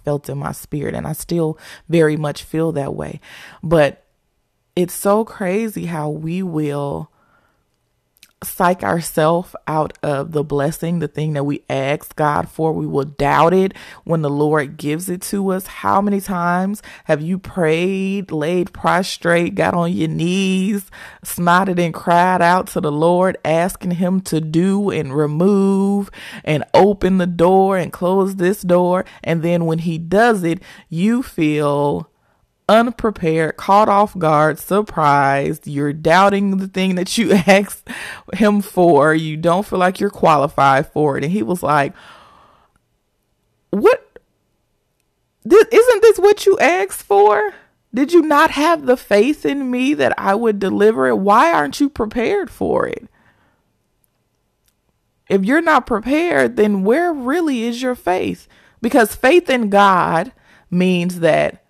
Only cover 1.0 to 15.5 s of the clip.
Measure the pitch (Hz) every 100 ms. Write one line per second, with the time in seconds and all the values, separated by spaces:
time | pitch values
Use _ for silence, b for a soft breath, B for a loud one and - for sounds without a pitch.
1 | 147 156 - 170 156 156 B B - 165
2 | 156 151 147 143 - 160 165 160 139 151
3 | - 156 B B B B 160 160 139 -
4 | _ _ _ _ _ _ _ - 175 -
5 | 202 208 220 - 185 202 226 185 170 165
6 | 151 156 160 180 185 156 147 143 143 160
7 | 160 _ _ _ _ _ _ _ _ _
8 | _ _ - _ - - 180 190 196 175
9 | - - 156 175 180 - - 156 147 -
10 | 147 139 165 151 143 143 143 - 165 170
11 | 147 - 156 147 143 - - 135 135 151
12 | - - 151 160 165 - 160 160 151 147
13 | 147 - 139 143 165 185 190 B B B
14 | - 165 143 143 151 156 139 156 147 160
15 | 190 175 - 202 190